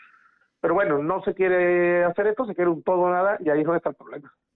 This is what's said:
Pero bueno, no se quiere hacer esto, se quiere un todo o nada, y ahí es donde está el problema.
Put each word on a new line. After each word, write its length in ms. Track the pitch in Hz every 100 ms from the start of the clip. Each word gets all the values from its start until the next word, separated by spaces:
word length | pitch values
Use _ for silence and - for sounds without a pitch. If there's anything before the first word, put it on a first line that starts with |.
| - _ _ _ _ _
Pero 140 | 165
bueno, 240 | 180 196 143
no 240 | 151 185
se 120 | 202
quiere 720 | 185 185 185 180 175 175 175
hacer 220 | 175 170 208
esto, 180 | 214
se 100 | 233
quiere 160 | 165 175
un 120 | 160
todo 180 | 185 180
o 100 | 180
nada, 280 | 180 196 -
y 80 | 160
ahí 120 | 147
es 40 |
donde 140 | 156 170
está 100 | -
el 80 | -
problema. 360 | - 147 143 _ _